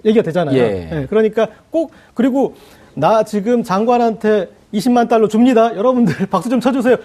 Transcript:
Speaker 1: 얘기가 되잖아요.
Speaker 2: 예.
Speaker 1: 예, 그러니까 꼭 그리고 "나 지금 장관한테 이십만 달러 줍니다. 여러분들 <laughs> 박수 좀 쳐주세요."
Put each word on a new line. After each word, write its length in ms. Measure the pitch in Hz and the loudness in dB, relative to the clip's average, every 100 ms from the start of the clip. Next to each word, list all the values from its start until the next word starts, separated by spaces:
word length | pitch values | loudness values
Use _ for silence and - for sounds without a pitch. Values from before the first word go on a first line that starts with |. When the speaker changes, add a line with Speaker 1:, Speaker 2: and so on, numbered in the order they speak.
Speaker 1:
얘기가 180 | 214 220 | 0 2
되잖아요. 340 | 165 160 160 135 | 0 -2 0 2
Speaker 2:
예. 320 | 117 98 82 | 2 -2 -6
Speaker 1:
예, 140 | 160 131 | -8 -2
그러니까 400 | 214 220 214 214 - _ | 0 0 0 -4 -6 _
꼭 200 | 320 302 - _ | -6 -6 -8 _
그리고 400 | - 269 254 220 - - - - | -2 -2 0 -2 -6 -20 -20 -18
"나 280 | - 156 220 | -2 0 2
지금 380 | 220 208 196 240 | 0 -4 -2 -2
장관한테 840 | - 185 226 240 233 220 214 214 175 - _ | 0 -2 0 0 0 -2 0 0 -2 -12 _
이십만 360 | 208 247 240 233 | -4 0 0 2
달러 200 | 233 214 | 2 2
줍니다. 480 | 220 247 226 226 185 | 2 4 4 2 0
여러분들 500 | 233 254 226 139 190 | -2 2 0 0 -4
<laughs> 40 | |
박수 180 | 185 226 | -4 -2
좀 120 | 247 | -2
쳐주세요." 360 | 247 269 233 240 | 0 0 0 0